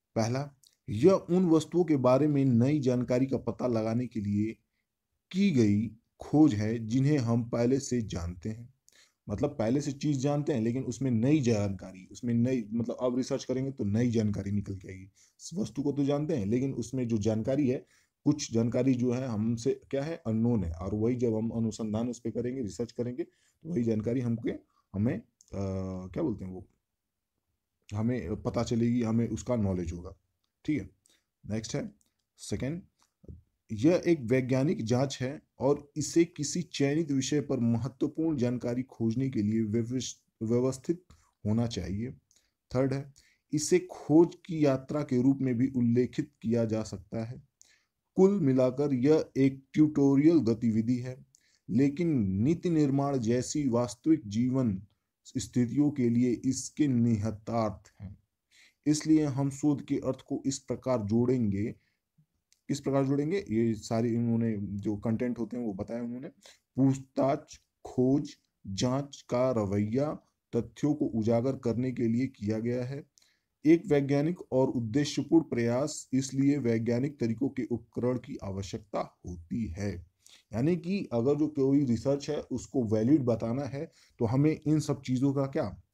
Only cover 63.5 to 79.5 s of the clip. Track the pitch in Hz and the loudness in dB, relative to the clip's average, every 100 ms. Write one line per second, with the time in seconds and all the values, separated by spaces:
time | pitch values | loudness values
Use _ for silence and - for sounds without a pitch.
63.5 | 110 117 107 - 113 120 117 117 113 117 | 0 0 -2 -4 -2 0 0 0 0 0
64.5 | 104 98 101 107 104 117 110 123 120 110 | -2 -6 -6 -4 -4 -2 -2 -2 -4 -6
65.5 | 123 117 95 104 117 120 123 147 - - | -6 -6 -6 -8 -8 -8 -10 -14 -18 -20
66.5 | - _ 127 135 135 - - 135 151 - | -20 _ 0 2 0 -4 -2 0 0 -6
67.5 | - _ _ - - 127 143 - - _ | -20 _ _ -6 0 2 2 -2 -12 _
68.5 | _ 95 95 123 135 143 - - 123 131 | _ -10 -4 -2 -2 -6 -14 -4 0 2
69.5 | 117 98 101 107 123 147 185 _ _ _ | 0 0 0 0 0 -2 -6 _ _ _
70.5 | 117 110 - 147 147 143 113 107 117 127 | -4 -4 -2 -2 0 -2 0 2 2 0
71.5 | 135 117 110 131 123 117 117 135 - 104 | -2 -2 -2 -2 -2 0 0 -2 -4 -4
72.5 | 110 117 123 123 139 - _ _ _ _ | -2 -2 -4 -6 -10 -14 _ _ _ _
73.5 | _ 147 165 - 143 139 143 156 180 - | _ 6 6 4 2 2 2 0 -4 -2
74.5 | 131 131 131 113 127 147 - - 165 151 | 2 2 0 -2 0 0 -2 2 2 4
75.5 | 117 117 123 147 - - 131 135 135 139 | 0 0 0 -2 -6 -4 -2 -2 0 2
76.5 | 143 117 113 113 120 139 - 117 110 139 | 2 2 0 2 0 -2 -2 -2 0 -2
77.5 | - - 117 - - 120 127 135 - 98 | -2 -4 -6 -6 -4 -2 -2 -6 -10 -8
78.5 | 95 95 110 - 180 170 _ 95 87 - | -8 -8 -10 -8 -8 -8 _ -14 -14 -8